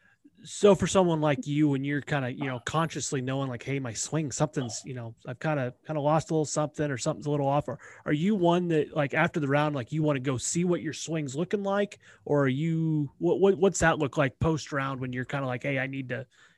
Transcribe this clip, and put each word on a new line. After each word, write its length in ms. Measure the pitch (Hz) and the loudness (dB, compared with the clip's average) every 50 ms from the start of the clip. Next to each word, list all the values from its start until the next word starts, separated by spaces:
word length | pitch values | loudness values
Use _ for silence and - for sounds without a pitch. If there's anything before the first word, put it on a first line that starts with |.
| _ _ _ _ _ - _ _ - - | _ _ _ _ _ -20 _ _ -18 -14
So 280 | - - 196 208 190 | -6 4 6 6 6
for 100 | - 190 | 6 4
someone 360 | 170 - 196 185 175 165 156 | 2 4 4 4 4 4 2
like 260 | 151 151 143 139 - 147 | 2 2 2 0 -2 -2
you, 200 | 143 147 151 147 | 0 2 2 2
when 140 | 139 131 135 | 2 0 -2
you're 180 | 143 147 143 | -2 -4 -4
kinda, 300 | - - 151 143 131 123 | -2 -2 -2 -2 -2 -4
you 140 | 131 - 147 | -6 -4 -6
know, 140 | 135 127 120 - - | -4 -4 -6 -6 -2
consciously 520 | - 156 165 151 - 156 127 - 156 135 | 0 0 0 0 -2 -6 -6 -4 -4 -2
knowing, 300 | 123 131 131 139 139 131 | -2 -2 -2 -2 -2 -4
like, 140 | 123 117 - | -6 -8 -6
"Hey, 160 | 135 135 139 | -4 -4 -4
my 140 | 135 120 110 | -4 -6 -6
swing, 380 | - - - - 156 160 131 | -6 -6 -4 -2 -2 -2 -2
something's, 520 | 110 - 151 - - 147 127 117 - - - | -2 -2 -2 0 0 -4 -4 -4 -6 -10 -10
you 80 | - 127 | -10 -12
know, 220 | 127 117 117 113 _ - | -12 -12 -14 -16 _ -12
I've 140 | 139 123 - | -12 -12 -6
kinda, 340 | - 160 151 143 127 123 123 _ _ - | -4 -2 -2 0 -2 -4 -6 _ _ -8
kinda 120 | 156 151 | -6 -2
lost 300 | 139 147 156 156 - - | 2 2 2 2 2 2
a 60 | 165 | 0
little 100 | 156 151 | 0 0
something 460 | - - 156 151 143 - - 151 147 | 0 0 -2 -2 -2 -2 -4 -2 -2
or 80 | 139 110 | -2 -2
something's 260 | - 160 151 - 127 | -2 -4 -4 -2 -2
a 60 | 147 | -2
little 160 | 147 143 139 139 | 0 0 2 2
off," 200 | 139 151 - - | 2 0 0 -2
or 120 | 120 - - - - - - | -8 -12 -12 -20 -20 -12 -4
are 80 | - 151 | -2 0
you 220 | 151 165 202 220 | 2 2 2 2
one 320 | 196 175 170 170 180 180 170 | 4 4 4 4 4 2 2
that, 280 | 160 151 - - - | 2 2 2 0 0
like, 200 | 160 143 135 - | -2 -2 0 2
after 240 | 160 160 170 - 170 | 2 0 2 0 -2
the 80 | 143 135 | 0 2
round, 260 | 139 147 151 151 147 | 2 2 2 2 0
like, 180 | 139 117 - | -4 -6 -4
you 120 | 147 160 151 | -2 0 2
wanna 160 | 151 143 135 | 2 2 2
go 180 | 127 143 131 117 | 0 -2 -2 -2
see 260 | - - - 170 175 | -2 -2 0 0 2
what 200 | 185 175 156 156 | 2 0 0 -2
your 100 | 156 127 | -6 -8
swing's 420 | - - 151 165 160 147 135 127 | -8 -8 -6 -4 -4 -4 -4 -4
looking 280 | 147 180 - - 202 196 | -4 -4 -2 -2 -2 0
like? 340 | 196 196 202 202 202 - - _ - - - - | 0 0 0 0 -2 -4 -16 _ -20 -20 -14 -4
Or 180 | - 143 147 139 | 0 2 4 4
are 40 | 131 | 4
you, 640 | 127 139 160 165 165 160 160 160 156 151 147 135 - - | 2 2 0 0 0 0 2 2 2 0 -2 -2 -4 -2
what, 220 | 165 175 156 120 | 0 2 2 4
what, 180 | 190 196 185 135 | 4 4 4 6
what's 220 | 185 196 - - | 4 2 2 4
that 180 | 170 165 165 151 | 2 2 4 2
look 200 | 147 131 - 165 | 0 -2 2 2
like 200 | 143 131 - - | 0 0 0 0
post 340 | - 165 160 143 - - | 0 0 0 0 -4 -6
round 300 | 151 139 135 135 135 127 | -4 -4 -4 -4 -4 -4
when 100 | 131 127 123 | -6 -6 -4
you're 120 | 127 127 | -6 -6
kinda 220 | - - 139 139 127 | -4 -4 -4 -2 -2
like, 160 | 123 123 - | -4 -4 -4
"Hey, 160 | 143 139 135 | -2 -2 -2
I 80 | 131 135 | -2 -4
need 220 | 139 139 131 123 | -6 -8 -6 -6
to, 180 | 127 120 123 _ _ _ - - _ | -6 -8 -8 _ _ _ -20 -20 _